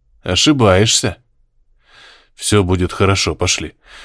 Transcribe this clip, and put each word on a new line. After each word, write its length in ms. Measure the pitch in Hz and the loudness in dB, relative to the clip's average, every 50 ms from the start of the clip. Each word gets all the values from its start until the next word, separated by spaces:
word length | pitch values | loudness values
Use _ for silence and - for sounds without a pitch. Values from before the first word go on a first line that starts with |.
| _ _ _ _ - | _ _ _ _ -8
Ошибаешься. 960 | - 90 - - 151 151 131 117 101 92 92 107 113 - - - 110 87 _ _ _ _ _ _ _ _ _ _ _ _ _ _ _ _ - - - - _ _ _ _ | -6 -4 -2 0 0 2 2 4 4 4 4 4 2 0 -2 -2 -4 -8 _ _ _ _ _ _ _ _ _ _ _ _ _ _ _ _ -20 -20 -20 -20 _ _ _ _
«Все 300 | - - - 104 104 98 | -10 -4 0 0 2 2
будет 280 | 87 92 87 90 85 - | 2 0 0 -2 -2 -2
хорошо, 420 | - 104 95 98 95 - 101 - | 0 0 0 0 0 -2 -4 -4
пошли». 400 | - - 92 - - - 78 - _ _ _ - - - | -4 -4 -4 -4 -4 -6 -12 -14 _ _ _ -20 -20 -20